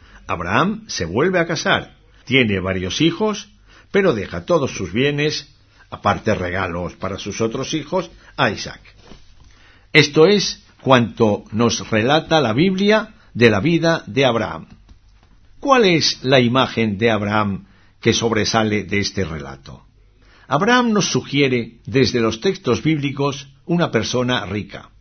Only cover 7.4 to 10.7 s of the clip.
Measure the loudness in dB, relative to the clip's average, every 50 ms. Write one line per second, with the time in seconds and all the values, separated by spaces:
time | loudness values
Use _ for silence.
7.4 | -4 -4 -4 -6 -6 -6 -6 -8 -6 -4 -6 -6 -6 -6 -12 -20 -20 -12 -4 -2
8.4 | 0 0 -2 -4 -8 -12 -14 -18 -20 -20 -20 -20 -20 -20 -20 -20 -20 -20 -20 -20
9.4 | -20 -20 -20 _ _ -20 -20 _ _ _ 2 2 2 4 4 6 6 6 6 4
10.4 | 0 -2 -6 -10 _ _